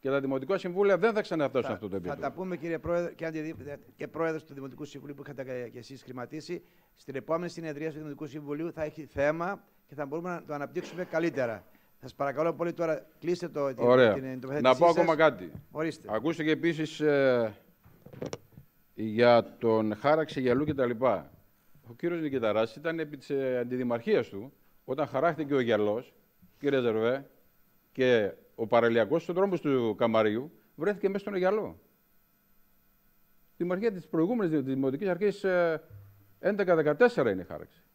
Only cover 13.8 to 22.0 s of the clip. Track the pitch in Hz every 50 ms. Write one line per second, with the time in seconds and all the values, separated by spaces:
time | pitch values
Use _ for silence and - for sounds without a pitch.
13.8 | - 120 127 131 127 113 98 87 - 131 131 127 123 131 139 147 123 127 127 123
14.8 | 170 170 165 165 170 165 160 147 160 156 131 95 92 82 - - - _ - 147
15.8 | 160 160 143 - - 101 104 110 117 156 165 160 156 156 156 135 147 170 165 151
16.8 | 156 151 - - 151 151 143 139 135 131 127 120 117 107 104 - _ _ _ _
17.8 | _ - - _ _ - - - - - - - - - _ - - - _ _
18.8 | _ _ _ - 107 113 104 110 120 120 120 117 107 - - - - 117 110 110
19.8 | 107 107 104 - - 143 151 160 156 147 - 147 131 123 120 131 151 151 151 135
20.8 | 127 120 120 113 131 127 104 90 73 - - - _ _ _ _ _ _ - -
21.8 | _ - 117 -